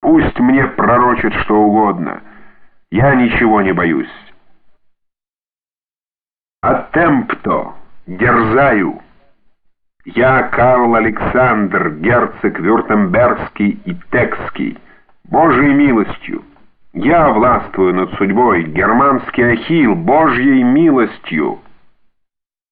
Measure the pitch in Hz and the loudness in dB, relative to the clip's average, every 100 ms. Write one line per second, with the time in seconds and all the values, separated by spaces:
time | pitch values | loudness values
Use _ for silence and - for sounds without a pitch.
0 | 143 160 - - 123 135 131 - 98 120 | 2 2 2 0 2 2 0 -2 0 2
1 | 123 117 110 104 - 107 107 104 107 87 | 2 0 -2 -4 -2 2 4 4 0 0
2 | 78 50 - - - - - _ _ 92 | -6 -10 -16 -20 -20 -20 -20 _ _ 0
3 | 135 135 120 - 117 107 98 87 87 76 | 2 4 2 2 2 2 0 0 0 -2
4 | 62 - - - _ - _ - _ _ | -4 -12 -20 -20 _ -20 _ -20 _ _
5 | _ _ _ _ _ _ _ _ _ _ | _ _ _ _ _ _ _ _ _ _
6 | _ _ _ _ _ _ - 131 - 151 | _ _ _ _ _ _ -4 -4 -2 -2
7 | 170 139 - - - - - - - - | 0 0 -2 -8 -4 -6 -6 -14 -18 -20
8 | - 92 117 120 113 120 139 110 87 - | -16 -4 0 0 2 2 2 2 -2 -6
9 | - _ _ _ _ _ _ _ _ _ | -16 _ _ _ _ _ _ _ _ _
10 | - - 127 131 120 - 123 127 120 117 | -10 -2 2 2 0 0 2 2 2 2
11 | 113 107 - 127 127 110 101 92 85 76 | 0 -2 -4 0 0 0 -2 -2 -4 -4
12 | 87 120 113 - 107 85 82 113 - 107 | -2 0 -2 -4 -6 -4 0 0 0 0
13 | 98 90 101 107 - - 104 - - 87 | 0 2 2 0 -8 -4 -2 -2 -8 -10
14 | - 123 117 - - - - - - - | -6 -2 -2 -4 -10 -8 -8 -8 -18 -20
15 | _ _ - 139 160 127 143 139 147 117 | _ _ -6 0 2 2 2 4 4 2
16 | 98 - - - - _ - _ - - | 0 -6 -12 -14 -14 _ -20 _ -16 -6
17 | 107 170 151 107 120 117 - - 92 90 | 0 2 2 2 2 0 -4 -2 0 0
18 | 90 - 98 101 123 92 80 78 98 117 | -4 -2 -2 2 2 0 -2 -2 0 2
19 | 139 131 - - 120 117 - 165 127 92 | 2 0 -4 -2 0 0 0 2 2 0
20 | 82 143 156 120 131 135 123 135 165 135 | 0 2 2 2 2 2 4 4 4 2
21 | 107 - - 80 67 - - - - _ | 0 -4 -8 -4 -4 -6 -16 -20 -20 _
22 | _ _ _ _ _ _ _ | _ _ _ _ _ _ _